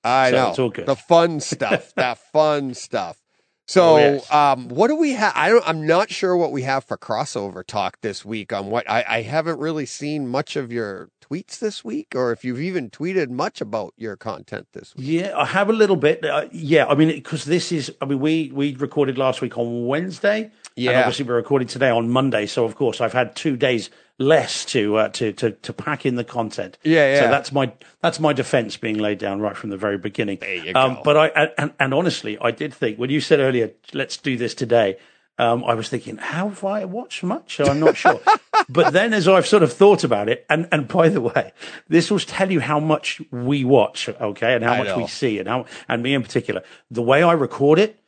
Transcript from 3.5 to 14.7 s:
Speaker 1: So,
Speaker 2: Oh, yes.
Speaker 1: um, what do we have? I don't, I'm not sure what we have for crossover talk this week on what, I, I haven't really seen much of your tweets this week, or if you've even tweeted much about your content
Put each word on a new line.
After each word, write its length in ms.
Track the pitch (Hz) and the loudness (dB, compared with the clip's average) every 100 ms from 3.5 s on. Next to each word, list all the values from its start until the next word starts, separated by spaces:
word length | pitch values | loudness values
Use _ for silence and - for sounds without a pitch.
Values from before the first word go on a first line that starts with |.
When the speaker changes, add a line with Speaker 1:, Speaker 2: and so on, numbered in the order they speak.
| _ - | _ 0
Speaker 1:
So, 280 | 185 170 156 | 6 8 8
Speaker 2:
Oh, 20 | |
yes. 340 | 147 143 - | 6 2 2
Speaker 1:
um, 360 | 147 143 131 120 | 4 4 2 -4
what 160 | 123 233 | 0 2
do 80 | 311 | 2
we 160 | 311 | 0
have? 200 | 233 208 127 | 2 0 0
I 140 | 160 | 4
don't, 180 | 233 - | 4 4
I'm 180 | 160 156 | -2 2
not 240 | 170 214 | 2 2
sure 260 | - 185 180 | -2 0 2
what 140 | 160 | 0
we 100 | 139 | -2
have 220 | 131 135 | -2 -4
for 120 | - 98 | -4 -12
crossover 680 | - 110 147 113 101 90 92 | -4 -4 -4 -6 -6 -10 -8
talk 320 | 107 92 - | -4 -4 -6
this 240 | 113 95 | -8 -8
week 260 | 101 110 98 | -10 -10 -6
on 180 | 104 101 | -6 -4
what, 180 | 117 - | -4 0
I, 160 | 113 104 | -2 0
I 160 | 113 | -4
haven't 360 | 110 151 160 156 | -2 -4 -2 -4
really 260 | 156 156 131 | -4 -6 -8
seen 400 | - 147 151 131 | -8 -8 -6 -4
much 260 | 131 151 151 | -6 -4 -8
of 160 | 123 | -6
your 380 | 120 107 95 85 _ | -6 -8 -10 -16 _
tweets 380 | _ 160 - - | _ -10 -10 -8
this 260 | 220 - | -8 -8
week, 300 | 233 269 - | -10 -10 -6
or 160 | 127 127 | -4 -2
if 140 | 117 | -2
you've 160 | 127 123 | -6 -6
even 280 | 170 180 117 | -4 -6 -8
tweeted 400 | - 165 190 139 | -8 -4 -2 -4
much 300 | 123 185 - | -4 -6 -6
about 320 | 104 110 95 _ | -6 -6 -8 _
your 180 | 110 98 | -12 -10
content 520 | 113 90 - 101 - | -10 -12 -12 -14 -14